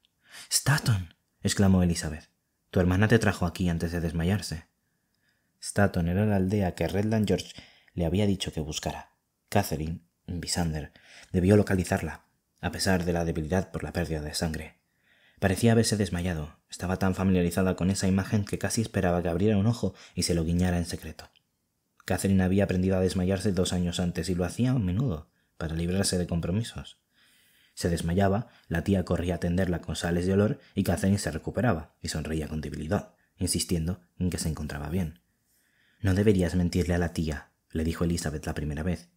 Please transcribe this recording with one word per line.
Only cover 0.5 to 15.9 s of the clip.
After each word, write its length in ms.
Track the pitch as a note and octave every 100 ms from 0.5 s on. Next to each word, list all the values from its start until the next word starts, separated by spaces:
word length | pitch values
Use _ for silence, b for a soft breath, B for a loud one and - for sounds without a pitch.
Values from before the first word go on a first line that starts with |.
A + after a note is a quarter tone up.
| - B2+ D3 - G2 E2 _ _ _
exclamó 400 | F#2+ - G2 F#2
Elizabeth. 480 | F2 E2 D#2 D#2 - _ _ _ _
"Tu 80 | F#2+
hermana 300 | F2+ F#2 G#2+
te 100 | A2+
trajo 280 | G2+ - F2
aquí 220 | - F2+
antes 220 | E2 E2
de 100 | E2+
desmayarse". 680 | E2 E2 E2+ G2+ - D#2+ - _ _ _ _ _ _ _ _ _
Staton 460 | - - G2+ F2+ E2+
era 180 | F#2
la 120 | G#2+ G2
aldea 400 | F#2 G#2 F2+ -
que 100 | E2+
Redland 400 | F#2+ G#2+ A2 G2
George 240 | F2+ - B B B B
le 120 | - E2
había 200 | F#2+ G3+
dicho 260 | F#2+ -
que 80 | E2
buscara. 560 | D2+ - - - - _ _ _ -
Catherine, 540 | G#2 - D2 D#2+ F2 _ _ -
Visander, 640 | F2 - F2+ E2 D#3 - B B B B
debió 240 | F#2+ F2+ G#2
localizarla, 720 | G2+ F#2+ E2+ F#2+ D#2+ - _ _ _ _
a 100 | F2+
pesar 340 | - G2 F#2
de 100 | F2
la 100 | E2+
debilidad 480 | E2 D#2+ D2+ F#2 -
por 100 | D#2+
la 100 | D#2
pérdida 280 | F2 D#2 D#2
de 140 | D2
sangre. 440 | - E2 D#2 D#2 _ _ b b b b b
Parecía 320 | G2 F#2 A#2
haberse 240 | A2+ A2+